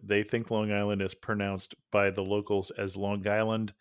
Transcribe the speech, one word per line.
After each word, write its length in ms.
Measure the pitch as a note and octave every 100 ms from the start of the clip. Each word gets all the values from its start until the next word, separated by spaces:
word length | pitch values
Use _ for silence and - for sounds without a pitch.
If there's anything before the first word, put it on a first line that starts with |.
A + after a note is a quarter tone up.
they 200 | G2+ G2+
think 280 | G#2+ A#2+ A2+
Long 220 | A2 G#2+
Island 300 | G2+ G#2 G2+
is 120 | F#2+
pronounced 600 | - - G#2+ G2+ G2 - - _
by 200 | G#2 G2+
the 120 | F#2+
locals 480 | F#2+ G#2 G2+ G2+ F#2+
as 240 | - G2 F#2+
Long 300 | G2+ G2+ G2
Island. 480 | G#2 A2 A2 A2 -